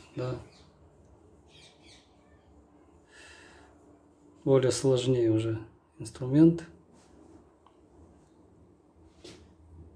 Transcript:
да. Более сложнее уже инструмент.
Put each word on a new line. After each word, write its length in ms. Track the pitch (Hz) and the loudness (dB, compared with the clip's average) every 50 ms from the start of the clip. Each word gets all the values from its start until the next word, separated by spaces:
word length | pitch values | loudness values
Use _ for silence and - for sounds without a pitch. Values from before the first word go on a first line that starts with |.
| - - - | -20 -16 -12
да. 220 | - 127 127 123 - - - - - - - - _ - - _ - - - - - - - - - - - - - - - - _ - - - - _ _ _ _ _ _ - - _ _ - - - _ _ - - - - - _ _ - - - - - - - - - - - - - - - - - - _ _ _ _ - - - - - | -10 -8 -8 -8 -10 -14 -20 -20 -20 -20 -20 -20 _ -20 -20 _ -20 -20 -20 -20 -20 -20 -20 -20 -20 -20 -20 -20 -20 -20 -20 -20 _ -20 -20 -20 -20 _ _ _ _ _ _ -20 -20 _ _ -20 -20 -20 _ _ -20 -20 -20 -20 -20 _ _ -20 -20 -20 -20 -20 -20 -20 -20 -20 -20 -20 -20 -20 -20 -20 -20 -20 -20 _ _ _ _ -20 -20 -20 -8 0
Более 300 | 143 135 135 127 127 117 | 2 2 4 2 2 0
сложнее 580 | - - 135 131 123 120 127 131 120 117 113 | 0 0 0 0 0 0 0 0 0 2 2
уже 340 | 110 110 110 113 110 113 - - - _ _ _ _ - | 2 0 0 -2 -6 -6 -10 -14 -20 _ _ _ _ -18
инструмент. 680 | - 110 - - 131 127 135 147 160 165 170 165 - - - - - - - - - - - - - - - - - - _ _ _ - _ _ - _ - - - - - - - _ _ _ - _ - - - - _ _ _ _ _ - - - - - - - - - - - - - - - - - - - - | -18 -18 -12 -10 -6 0 4 6 6 6 4 2 -4 -14 -20 -20 -20 -20 -20 -20 -20 -20 -20 -20 -20 -20 -20 -20 -20 -20 _ _ _ -20 _ _ -20 _ -20 -20 -20 -20 -20 -20 -20 _ _ _ -20 _ -20 -20 -20 -20 _ _ _ _ _ -20 -20 -20 -20 -20 -20 -20 -20 -20 -20 -20 -20 -20 -20 -20 -20 -20 -20 -20 -20